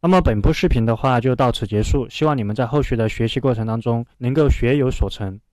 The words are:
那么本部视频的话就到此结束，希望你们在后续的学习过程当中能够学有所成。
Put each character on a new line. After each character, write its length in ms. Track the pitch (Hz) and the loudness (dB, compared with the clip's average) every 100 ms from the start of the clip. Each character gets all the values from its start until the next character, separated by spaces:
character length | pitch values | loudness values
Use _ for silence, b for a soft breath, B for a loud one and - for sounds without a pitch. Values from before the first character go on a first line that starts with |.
那 80 | 170 | 4
么 100 | 185 | 4
本 220 | 170 110 | 4 2
部 100 | 101 | 2
视 160 | 160 180 | 2 2
频 160 | 127 | 2
的 100 | 113 | 2
话 280 | 113 135 123 | 0 2 2
就 120 | 123 | 0
到 180 | 123 127 | 2 0
此 140 | - 110 | 0 -2
结 160 | 104 | -2
束， 280 | 104 143 120 | 0 0 -2
希 160 | - 156 | -2 -2
望 120 | 143 | 0
你 60 | |
们 100 | 104 | -2
在 120 | 107 120 | -2 -2
后 160 | 147 | 0
续 160 | 131 120 | 0 0
的 100 | 110 | -2
学 180 | - 113 | -2 -2
习 120 | - | 0
过 160 | 131 117 | 0 -2
程 100 | 110 | -2
当 140 | 113 | -4
中 240 | 113 117 120 _ | -2 -2 -4 _
能 160 | 123 | -2
够 160 | 139 143 | 2 2
学 260 | - 120 143 | 2 2 2
有 160 | 131 | 0
所 180 | 127 98 | 0 -4
成。 300 | - 98 98 _ | -4 -10 -10 _